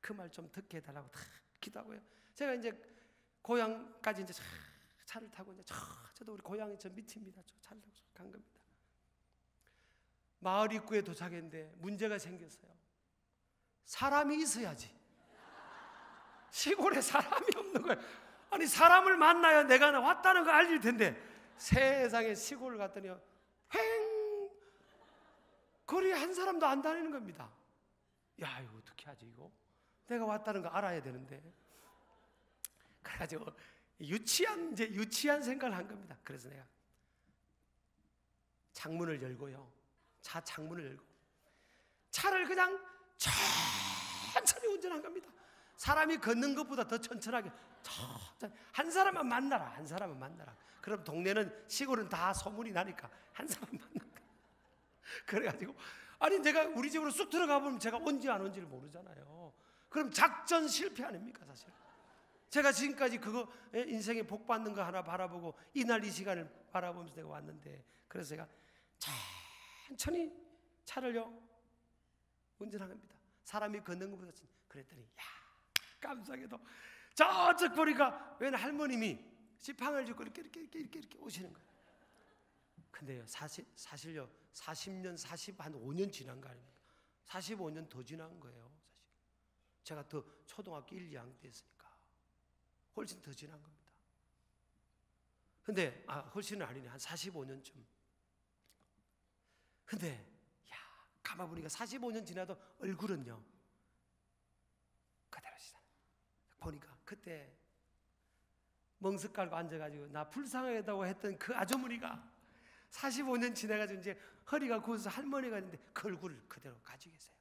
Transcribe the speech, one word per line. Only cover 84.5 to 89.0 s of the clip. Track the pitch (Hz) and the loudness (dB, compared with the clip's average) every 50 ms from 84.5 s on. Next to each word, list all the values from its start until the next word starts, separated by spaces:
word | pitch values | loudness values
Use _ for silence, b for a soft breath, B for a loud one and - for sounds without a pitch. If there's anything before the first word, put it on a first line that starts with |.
| _ | _
사십 | - - - 160 - - 196 190 | -14 -10 -10 -10 -8 -8 -8 -8
년, | 185 185 185 175 | -8 -8 -8 -8
사십, | 156 - - 170 165 - - 190 - 139 | -10 -10 -10 -10 -10 -10 -12 -12 -12 -12
한 | 156 151 | -12 -12
오 | 131 110 131 147 | -10 -8 -6 -2
년 | 175 196 202 | -2 -2 -2
지난 | 196 - 135 127 123 131 | -2 -10 -14 -14 -14 -16
거 | 131 131 | -16 -18
아닙니까? | 120 - - - _ b b b b b b b b b b | -18 -20 -20 -20 _ b b b b b b b b b b
사십오 | - - 185 180 160 220 202 185 156 | -10 -10 -8 -8 -8 -8 -6 -6 -6
년 | 151 160 165 | -6 -8 -12
더 | 156 - 127 127 | -12 -14 -16 -14
지난 | 120 156 160 160 160 165 175 | -14 -14 -14 -14 -16 -18 -20
거예요, | 143 123 123 120 113 123 147 | -20 -20 -20 -20 -20 -20 -20
사실. | 156 _ _ _ _ | _ _ _ _ _